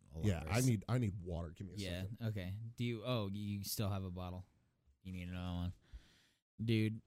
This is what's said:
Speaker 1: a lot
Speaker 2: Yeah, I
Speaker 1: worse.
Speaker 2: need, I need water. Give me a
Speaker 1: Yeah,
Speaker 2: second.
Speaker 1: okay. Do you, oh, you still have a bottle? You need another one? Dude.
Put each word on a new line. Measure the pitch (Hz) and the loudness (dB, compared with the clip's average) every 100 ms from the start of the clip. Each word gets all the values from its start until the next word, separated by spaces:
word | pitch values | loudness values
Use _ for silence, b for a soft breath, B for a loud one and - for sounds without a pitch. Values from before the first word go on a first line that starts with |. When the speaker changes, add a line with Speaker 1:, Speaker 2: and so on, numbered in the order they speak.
| - | -12
Speaker 1:
a | 78 | 0
lot | 107 | 2
Speaker 2:
Yeah, | 85 78 | 2 2
I | 104 | 4
Speaker 1:
worse. | 131 | 6
Speaker 2:
need, | 110 - | 4 4
I | 127 | 2
need | 113 95 | 2 0
water. | 87 82 85 87 | -2 -4 -4 -8
Give | 98 | -8
me | |
a | 90 | -4
Speaker 1:
Yeah, | 95 87 | -4 -2
Speaker 2:
second. | 92 107 113 | -4 -4 -2
Speaker 1:
okay. | 104 90 101 113 - | -2 -4 -6 -6 -2
Do | |
you, | 120 117 | -2 -2
oh, | 110 123 101 | 0 0 0
you | 101 104 101 | -2 -2 -2
still | 98 - 101 | -2 0 0
have | 98 | 0
a | 95 | -2
bottle? | 90 90 90 90 _ _ _ _ _ | -4 -6 -8 -10 _ _ _ _ _
You | 95 | -10
need | 92 90 | -6 -4
another | 90 90 87 | -4 -2 0
one? | 90 - b b b b b b _ - | 0 -4 b b b b b b _ -4
Dude. | 113 110 110 110 | 4 6 4 0